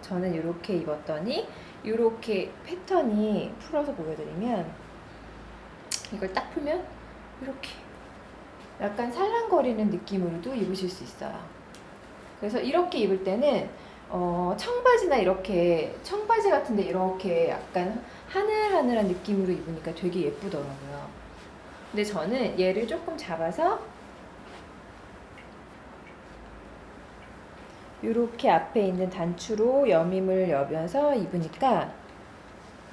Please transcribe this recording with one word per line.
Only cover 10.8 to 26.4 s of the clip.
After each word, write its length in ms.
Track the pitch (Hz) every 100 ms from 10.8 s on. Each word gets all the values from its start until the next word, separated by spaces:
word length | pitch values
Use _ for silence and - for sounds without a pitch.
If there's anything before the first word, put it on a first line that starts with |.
| 185
수 140 | -
있어요. 340 | 117 - 135 - - - - - - - - - - -
그래서 200 | 208 240
이렇게 400 | 247 330 349 -
입을 240 | 202 190 190
때는, 440 | 202 285 220 - - - - -
어, 460 | 180 180 175 180 190
청바지나 600 | - 494 508 466 370 269
이렇게, 760 | 185 190 202 180 175 165 147 -
청바지 460 | - 403 427 453 403
같은데 340 | 311 - 208
이렇게 640 | 170 180 185 185 196 170 165
약간 520 | - - 185 180 233 - - -
하늘하늘한 800 | 381 415 427 427 370 254 233 202
느낌으로 440 | 180 - 202 185
입으니까 420 | 170 147 165 -
되게 280 | 165 180 175
예쁘더라고요. 880 | 147 143 196 165 139 135 139 143 143 - - - - - - - -
근데 120 | 208
저는 560 | 208 196 160 254 214 -
얘를 280 | 185 196 233
조금 300 | 330 - 320
잡아서 600 | - 165 165 196 339 440 - - - - - - - - - - - - - - - - - - - - - - - - - -